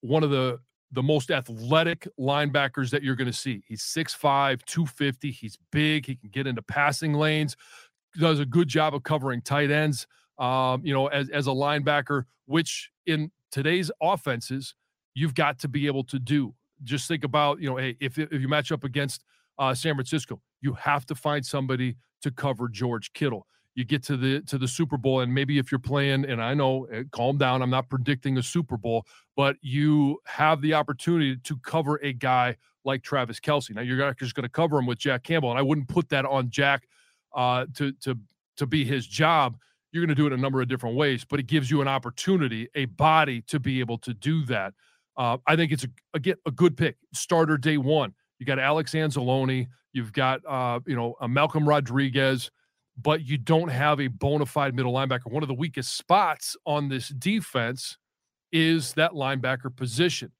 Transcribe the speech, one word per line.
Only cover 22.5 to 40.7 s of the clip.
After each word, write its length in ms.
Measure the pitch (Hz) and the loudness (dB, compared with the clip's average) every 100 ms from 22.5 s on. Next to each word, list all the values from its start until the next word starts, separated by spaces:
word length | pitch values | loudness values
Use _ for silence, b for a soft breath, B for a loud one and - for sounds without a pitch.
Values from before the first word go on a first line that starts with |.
| 110 120 | -2 -4
George 440 | 101 123 117 - | -2 -2 -4 -8
Kittle. 340 | - 147 107 - _ _ | -4 -2 -2 -10 _ _
You 100 | - | -8
get 180 | 123 143 | -2 -4
to 120 | - 139 | -2 -2
the, 220 | 131 139 | 0 -2
to 160 | - 139 | -2 -2
the 100 | 127 | -2
Super 300 | - 160 143 | -2 -2 0
Bowl, 220 | 135 131 | 2 2
and 120 | 123 | 2
maybe 260 | 131 135 143 | 0 2 0
if 140 | 131 | 0
you're 60 | 135 | -2
playing, 480 | 127 143 139 135 135 | 0 0 2 2 0
and 160 | 117 | -2
I 100 | 117 | 0
know, 340 | 143 135 131 127 | 2 2 0 -2
eh, 120 | 113 131 | -8 -8
calm 280 | - 120 139 | -2 0 2
down, 240 | 135 127 | 2 2
I'm 80 | 127 | 2
not 180 | 131 131 | 0 0
predicting 480 | 135 123 135 139 131 | -2 0 0 0 -2
a 60 | |
Super 340 | 120 175 156 120 | 0 -2 -2 -4
Bowl, 300 | 113 113 110 b b | -2 -2 -4 b b
but 220 | - 139 139 | 0 2 0
you 560 | 147 135 151 151 143 151 - | -4 0 4 4 4 0 -8
have 340 | - 151 160 | 2 2 4
the 140 | 151 | 2
opportunity 640 | 156 147 143 - 170 143 131 | 2 0 -4 0 2 2 -2
to 200 | - 139 | -6 -8
cover 400 | - 160 143 147 | -4 -2 0 -2
a 100 | 143 | -4
guy 440 | 123 131 127 123 117 _ _ | -4 2 2 2 -2 _ _
like 180 | 135 135 | -4 -4
Travis 380 | - 143 123 - | -2 -2 -2 -4
Kelce. 340 | - 147 - | 0 0 0
Now, 60 | 107 | -6
you're 160 | 123 127 | -2 0
not 220 | 139 131 | 0 -2
just 160 | 127 | -6
gonna 140 | 131 120 | -6 -6
cover 300 | - 165 147 | 0 2 2
him 80 | 123 | 0
with 120 | 120 | 0
Jack 240 | 147 127 | 0 -2
Campbell, 280 | - 165 131 | 0 0 2
and 80 | 120 | 2
I 40 | |
wouldn't 260 | 139 151 131 | 2 2 0
put 200 | - 165 | -2 0
that 160 | 143 135 | 0 2
on 240 | 135 127 | 0 0
Jack, 360 | 113 143 139 _ b b b _ | 2 2 2 _ b b b _
uh, 320 | 120 123 123 131 | 0 2 2 -2
to, 180 | 135 143 | -4 -4
to, 260 | 135 - 120 104 _ _ - | -4 -6 -6 -8 _ _ -6
to 100 | 139 | 0
be 180 | 156 | 2
his 220 | 120 139 117 | 2 -2 -4
job. 500 | - 156 165 131 117 _ _ _ | 2 4 6 2 -2 _ _ _
You're 140 | 165 | -2
gonna 100 | 170 | 0
do 120 | 143 147 | 2 2
it 60 | |
a 60 | 131 | 2
number 220 | 135 131 | 0 0
of 80 | |
different 280 | 123 | -2